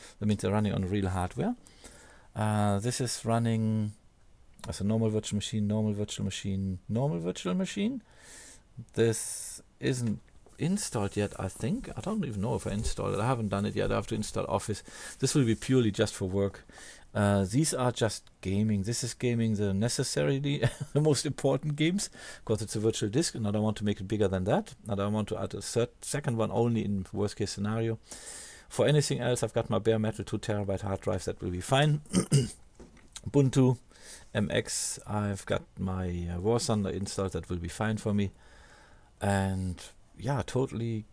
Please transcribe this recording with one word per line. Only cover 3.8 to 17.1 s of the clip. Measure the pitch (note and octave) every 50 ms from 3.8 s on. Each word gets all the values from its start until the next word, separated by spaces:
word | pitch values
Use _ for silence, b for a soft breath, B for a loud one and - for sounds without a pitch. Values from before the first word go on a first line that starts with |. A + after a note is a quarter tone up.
| G#2+ G#2 G#2 - _ - - _ - - - - - - - - - -
as | F#2+ -
a | G2
normal | G2+ A2 A2+ A2+ A2
virtual | G#2+ G#2+ G#2+ - G#2 G#2
machine, | - - - A2 G#2 G2+
normal | G#2+ A2 A2 G#2+ G#2
virtual | G2+ G#2 G#2 - - G#2
machine, | G2 - - - G2+ G2 F#2+ G2 F#2+ F#2 F2+ - -
normal | G#2+ A2+ C3+ D3 E3 E3+
virtual | E3 F3 F3+ - - F3+ F3+
machine. | F#3 F#3+ - - G3+ G3+ A#3 C#4 A#3+ B B B B B B B B B B B B B B - - A#2+ - -
This | - A2+ A#2 A2 - - - - - - - - - - - _ _
isn't | - B2+ C3+ B2 A#2+ A2+ G#2 C3 - - - - - - - -
installed | - D#3+ G3 G#3 - - - A#2 G2+ G2+ - G#2
yet, | G#2 G2 - -
I | - F#2+
think. | - - - A#2+ F#3+ C4+ A3 - -
I | -
don't | - F3 A3 A3 E3
even | B2+ G#2+ G2
know | F#2 B2 -
if | G2 -
I | G2+
installed | G2 G#2 A2+ - - - G2 G2 G2
it. | G2
I | G#2+ B2
haven't | C3+ A#2 A2 G2+
done | G2+ G2 G2+
it | G#2 G2
yet. | G#2 G2 G2+
I | G#2+
have | G#2+ G#2 -
to | A2+
install | G#2+ G#2+ - - G#2 F#2 -
Office. | - G2 - - G#2 - - B B B B B B B
This | C3+ C3+ -
will | D#3 C3
be | A2+ A2+
purely | - - - C3 C3 A#2+ G#2+
just | G2 - G#2+ G2+ -
for | - G2+ F#2
work. | F#2 G2 G2 G2 - - - B B B B B B B B B